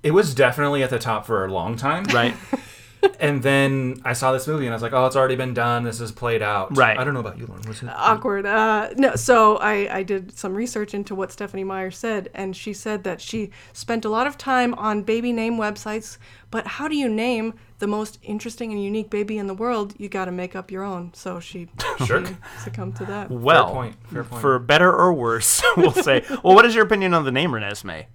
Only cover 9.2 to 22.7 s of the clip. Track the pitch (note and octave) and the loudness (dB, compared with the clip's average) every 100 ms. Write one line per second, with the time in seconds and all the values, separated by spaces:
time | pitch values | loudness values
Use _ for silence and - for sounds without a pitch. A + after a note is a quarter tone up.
9.2 | - A#3+ G#3+ G#3+ G#3 G#3 G3+ F#3+ F#3+ G3 | 4 6 8 6 0 0 -2 -4 -4 -6
10.2 | F#3+ - G3 F#3+ A#3+ A3+ G#3 G3+ G3 G3 | -6 -10 -8 -6 -4 -6 -6 -8 -8 -6
11.2 | F#3 - G3+ G3 F#3+ F#3+ F#3 - A#3 G#3+ | -8 -8 -10 -8 -6 -6 -6 -6 -4 -4
12.2 | F#3+ - F#3+ F3+ - G3+ A3 G#3+ F#3 E3+ | -6 -10 -8 -8 -10 -8 -6 -6 -6 -8
13.2 | - A3+ G3+ - - - - A#3 A3 A3 | -8 -8 -8 -12 -20 -16 -6 -4 -2 0
14.2 | C4+ C#4 C4+ B3+ B3 - G#3+ G#3 G#3 A3+ | -2 -4 -2 0 0 -2 -2 -2 -2 -2
15.2 | A#3+ A#3 A3+ A#3 G#3 G#3 G#3+ G#3+ A3 - | 0 -2 -2 -2 -4 -6 -8 -8 -10 -20
16.2 | - - - A3+ - - D4+ D4+ C4 G#3+ | -20 -20 -10 -8 -8 -8 -4 -2 0 0
17.2 | A#3+ A#3 A3+ A3 - - G3+ G#3 G#3+ - | -2 -2 -4 -8 -20 -6 -4 -4 -6 -12
18.2 | - G#3+ A#3 A3+ A3+ G#3 G3 G#3+ G#3 G#3 | -10 -8 -8 -10 -8 -6 -4 -4 -4 -4
19.2 | G#3 G#3+ G3 F#3+ A#3 A#3 G3+ G3+ G3+ G3 | -4 -4 -6 -4 -4 -2 -4 -10 -10 -6
20.2 | F#3 F3+ F3+ F#3 F#3 F#3 G3+ F3+ F3 - | -6 -6 -8 -10 -10 -10 -8 -8 -10 -12
21.2 | F#3+ F3+ - F#3 E3+ - - - B2 C#3 | -12 -10 -12 -14 -14 -8 -6 -4 0 0
22.2 | F3+ - - - - | -2 -12 -16 -14 -12